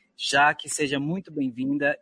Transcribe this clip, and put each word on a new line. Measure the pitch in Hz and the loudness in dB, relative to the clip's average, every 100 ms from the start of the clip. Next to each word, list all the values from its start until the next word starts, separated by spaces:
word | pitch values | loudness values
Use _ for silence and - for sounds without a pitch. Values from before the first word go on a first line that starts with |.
| _ - | _ -8
Jaque, | - 139 147 151 147 | 0 4 4 2 -4
seja | - 143 139 | -4 -2 -2
muito | 147 190 175 | -2 -4 -6
bem-vinda | 151 131 120 135 143 143 147 | -4 -4 -2 -2 0 0 -2